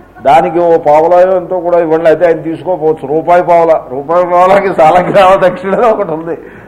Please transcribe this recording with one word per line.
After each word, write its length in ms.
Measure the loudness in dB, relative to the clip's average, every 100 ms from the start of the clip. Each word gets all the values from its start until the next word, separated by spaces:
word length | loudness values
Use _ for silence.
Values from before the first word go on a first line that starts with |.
| -20 -6
దానికి 360 | 0 2 2 0
ఓ 180 | 0 0
పావలాయో 580 | 2 2 4 4 2 0
ఎంతో 240 | -4 -6
కూడా 200 | -2 0
ఇవ్వండి, 260 | 0 0 0
అయితే 200 | 2 0
ఆయన 160 | 0
తీసుకోపోవచ్చు. 760 | -6 -8 -6 -4 -2 -4 -4 -4
రూపాయి 280 | 0 0
పావలా, 440 | 2 2 2 0 -4
రూపాయి 340 | -10 -4 -2 0
పావలాకి 480 | 2 2 2 0
సాలగ్రామ 760 | 0 2 2 0 2 2 4 0
దక్షిణ 280 | -2 -6 -2
ఒకటి 360 | 0 -2 -4
ఉంది. 240 | -8 -8 -12 -14 -20